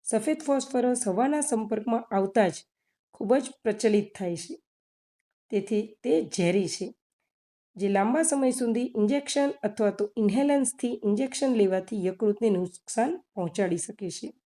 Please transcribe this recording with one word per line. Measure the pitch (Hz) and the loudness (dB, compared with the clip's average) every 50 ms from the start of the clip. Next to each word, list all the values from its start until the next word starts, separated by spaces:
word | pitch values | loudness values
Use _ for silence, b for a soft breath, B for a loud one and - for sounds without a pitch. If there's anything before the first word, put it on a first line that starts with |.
| _ | _
સફેદ | - 233 220 220 311 311 311 | -2 -4 -2 0 -2 -4 -2
ફોસ્ફરસ | - 285 277 269 254 - - 247 240 247 247 247 - | -2 -2 -2 -2 -2 -2 -2 0 0 2 0 0 -2
હવાના | 208 180 202 247 277 294 302 | -2 0 0 0 0 0 0
સંપર્કમાં | 277 - 240 220 220 214 226 208 214 240 226 240 233 | 0 -2 -2 -2 -2 -2 -4 -4 -2 -2 -2 -2 -2
આવતા | _ 214 196 196 196 - 233 202 | _ 0 0 0 2 4 4 2
જ | 180 156 - - _ _ _ _ _ _ _ _ _ - | 4 0 -4 -16 _ _ _ _ _ _ _ _ _ -12
ખૂબ | - - 196 254 | -10 0 2 2
જ | 285 262 - - _ _ | 2 0 -4 -14 _ _
પ્રચલિત | 226 208 214 - 220 208 208 202 - _ | -4 -4 0 2 2 4 2 2 0 _
થાય | - 196 180 170 | -8 -6 -6 -6
છે, | 160 - - 269 - _ _ _ _ _ _ _ _ _ _ _ _ _ _ _ _ _ _ | -6 -8 -12 -14 -16 _ _ _ _ _ _ _ _ _ _ _ _ _ _ _ _ _ _
તેથી | 226 202 202 - 220 208 220 - - _ - | -4 -4 -2 0 -2 -2 -2 -4 -12 _ -2
તે | - 151 165 | 0 0 0
ઝેરી | 156 151 - - 175 170 180 202 190 | 0 -2 -2 0 2 2 2 2 0
છે, | 156 - - 185 247 - _ _ _ _ _ _ _ _ _ _ _ _ _ _ _ _ | 0 -4 -8 -8 -10 -10 _ _ _ _ _ _ _ _ _ _ _ _ _ _ _ _
જે | 185 196 | -4 -2
લાંબા | 196 202 196 196 220 254 311 330 | 2 2 4 4 4 2 2 2
સમય | 320 285 277 269 254 | 2 2 2 2 2
સુધી | 254 254 247 233 226 240 247 - - | 2 0 0 0 0 0 -2 -2 0
ઇન્જેક્શન | 220 208 208 277 285 285 - - 285 285 285 - - - | 0 2 2 2 0 -2 -2 0 0 0 0 -2 -4 -6
અથવા | 208 208 - 214 202 | -6 0 2 0 0
તો | 196 - 208 208 _ | 2 0 -6 -4 _
ઇન્હેલન્સથી | 240 214 202 202 254 277 285 285 277 262 - - - - 240 247 247 - | 0 0 2 2 2 2 4 4 2 2 0 -2 -4 -6 -6 -4 -2 0
ઇન્જેક્શન | 208 208 214 269 262 - - 285 262 247 | 0 0 2 0 -4 -2 -2 0 2 4
લેવાથી | 220 202 190 185 190 185 - 226 208 175 | 4 4 4 2 0 -2 -4 -6 -2 -2
યકૃતને | 185 185 - 226 208 208 - 233 220 | -2 -2 0 0 0 0 2 2 2
નુકસાન | 196 180 180 180 - - _ - - - 233 285 349 359 _ _ _ | 2 2 0 -4 -8 -16 _ -6 -2 -2 -2 -2 -2 -6 _ _ _
પહોંચાડી | 202 175 165 170 - 196 175 175 | -6 -6 -4 -2 -2 0 0 0
શકે | 170 - - 208 - 208 175 | -4 -4 -10 -10 -10 -10 -10
છે. | - - - - - _ _ | -8 -10 -12 -14 -16 _ _